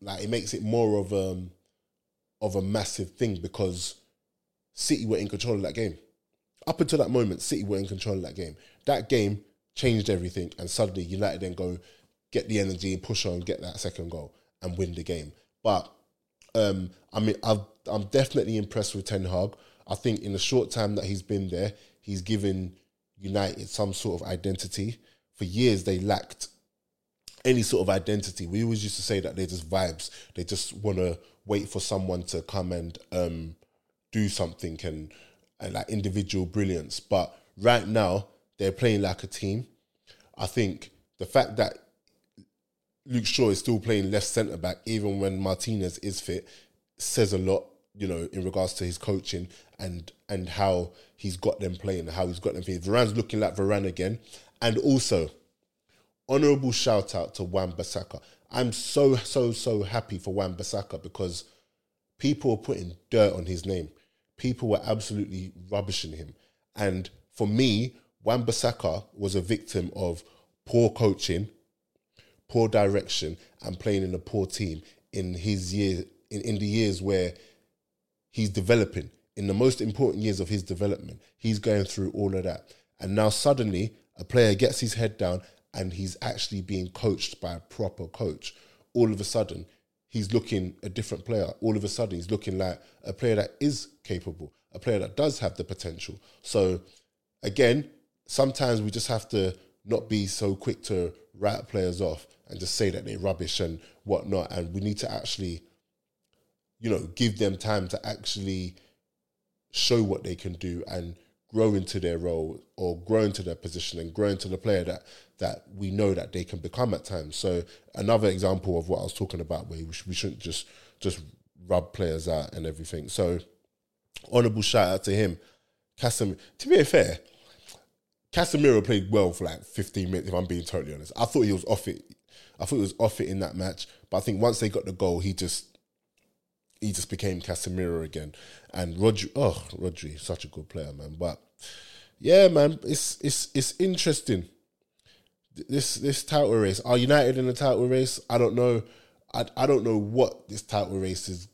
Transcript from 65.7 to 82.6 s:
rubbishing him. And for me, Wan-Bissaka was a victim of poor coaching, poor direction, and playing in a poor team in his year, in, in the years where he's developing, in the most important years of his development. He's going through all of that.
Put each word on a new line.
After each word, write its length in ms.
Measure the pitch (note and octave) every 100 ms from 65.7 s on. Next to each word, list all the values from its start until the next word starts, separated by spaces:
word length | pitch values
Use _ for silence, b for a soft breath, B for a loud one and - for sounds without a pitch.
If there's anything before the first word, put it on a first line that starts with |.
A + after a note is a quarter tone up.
rubbishing 420 | G#2 G2 F#2 D#2+
him. 220 | D#2 D#2 - _ _ _ -
And 320 | G2+ F#2 F#2 - _
for 140 | - G#2
me, 500 | A2 C3 G#2 B2+ b b _
Wan-Bissaka 800 | G#2+ B2 A#2 - B2 - E2+ E2 -
was 200 | - G2
a 60 | F#2+
victim 500 | F2+ G#2+ - G2 F2 -
of 260 | F2+ E2+ b b b _ -
poor 240 | A#2+ A2+
coaching, 580 | - A2 F#2+ - F2 G#2+ - _ _ _ _ _ b b b _
poor 200 | A#2+ A2+
direction, 680 | A2 G2+ G2+ - - D#2 E2+ b _
and 160 | F#2+ F2+
playing 240 | A2 G2
in 120 | F#2
a 40 | F2+
poor 280 | - G#2+ F#2
team 360 | - G2 D#2 B B _
in 220 | G2+ F2+
his 400 | F2 F#2+ G2+ F2+
year, 300 | G2+ G2 F2+ - _ _
in, 100 | G#2+
in 160 | A2+ G#2
the 80 | G#2
years 360 | A2 G#2+ F2+
where 300 | F#2+ F#2+ F2+ - b b b _ _ _ _ _ _
he's 200 | - G#2+
developing, 600 | F#2+ F2+ A#2 G2 - - - _ -
in 100 | G2+
the 80 |
most 260 | G2 C3 B2+
important 420 | A2+ G#2 B2+ F#2
years 180 | G#2+ G2
of 80 | F2+
his 140 | G#2
development. 580 | F2+ F2+ G2+ G2 - - b _
He's 220 | A2 G#2
going 260 | A2+ G#2
through 260 | G2 - F#2+
all 220 | - G2+ F#2+
of 80 |
that. 280 | F2+ -